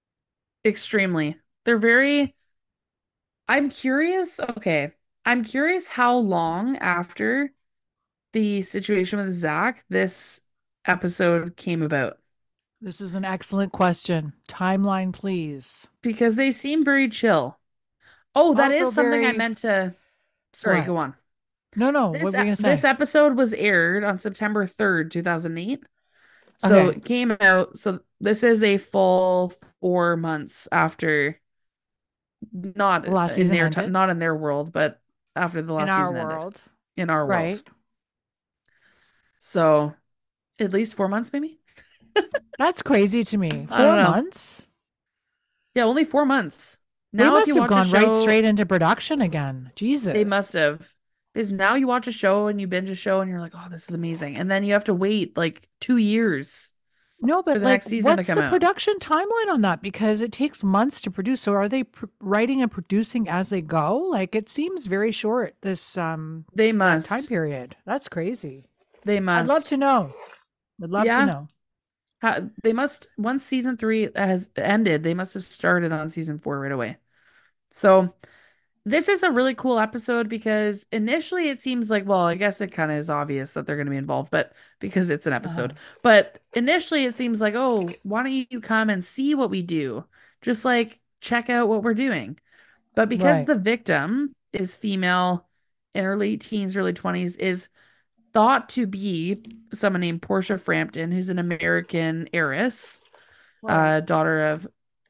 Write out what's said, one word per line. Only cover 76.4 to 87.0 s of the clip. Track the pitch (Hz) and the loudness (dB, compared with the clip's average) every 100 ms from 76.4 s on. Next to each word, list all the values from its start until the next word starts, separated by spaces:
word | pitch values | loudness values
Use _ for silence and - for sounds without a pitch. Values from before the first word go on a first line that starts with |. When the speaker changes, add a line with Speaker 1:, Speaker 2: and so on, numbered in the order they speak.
| 147 143 | -6 -6
Speaker 1:
right | 139 | -6
away. | 139 110 - _ _ _ _ _ _ _ | -4 -6 -8 _ _ _ _ _ _ _
So | - 208 190 180 - - _ _ _ _ _ | 0 6 6 4 -4 -20 _ _ _ _ _
this | - 285 330 | -2 0 2
is | 392 | 2
a | 370 | 2
really | 247 262 | 2 0
cool | 247 254 233 | 0 0 0
episode | 214 240 226 240 220 | 0 -4 -4 -2 -2
because | 226 220 214 208 202 - | -4 -2 0 0 -4 -6
initially | 233 214 302 320 370 320 | -4 -2 -2 -2 -2 -2
it | 262 | -4
seems | - 247 214 | -4 -4 0
like, | 214 196 | -2 2
well, | 196 170 | 2 2
I | |
guess | 175 202 190 | 0 -2 -2
it | 196 | -6
kinda | - 160 | -4 -2
is | 151 156 | -2 -2
obvious | 147 147 139 135 | -4 -2 -4 -6
that | - 143 | -8 -6
they're | 147 | -4
gonna | 143 | -4
be | 135 | -4
involved, | 139 131 139 | -4 -4 -2
but | 156 139 _ - _ | -4 -4 _ -20 _
because | 196 185 180 | -4 -2 0
it's | 147 - | 0 -2
an | |
episode. | 127 180 165 123 | -2 -4 -6 -6
Speaker 2:
Uh-huh. | 147 - - | -8 -20 -2
Speaker 1:
But | 240 214 - - _ | 6 6 6 -6 _
initially | - 240 349 320 311 | -4 0 0 0 0